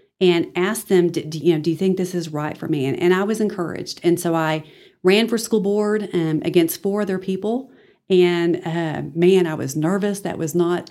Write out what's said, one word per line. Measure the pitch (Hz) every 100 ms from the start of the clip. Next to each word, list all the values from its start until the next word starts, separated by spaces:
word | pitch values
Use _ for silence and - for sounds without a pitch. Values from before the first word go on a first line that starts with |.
| _ -
and | 180 170 -
asked | 175 190 220 -
them, | 185 170
"D-, | 165
d-, | 151 160
you | 175
know, | 156
do | 165
you | 156
think | 190 185
this | 180
is | 180 165
right | 151 151 -
for | 165
me?" | 151 135
And, | -
and | 175
I | 185
was | 208 220
encouraged. | 214 - 165 - - -
And | 175 175
so | 175 165
I | 160 156 151 - - _
ran | 185 208 226
for | 226
school | - 220
board, | 196 208 208 214 196
um, | 175 160 156
against | 170 175 165 -
four | 196 208
other | 202 190
people. | 190 190 214 247 269 _ _ _ -
And, | 185 175 175 170 165
uh, | 165 170 160 147 143
man, | 165 175 190 165
I |
was | 156 135 160
nervous. | 160 196 208 202
That | 175 -
was | 160
not | 175 170 175 -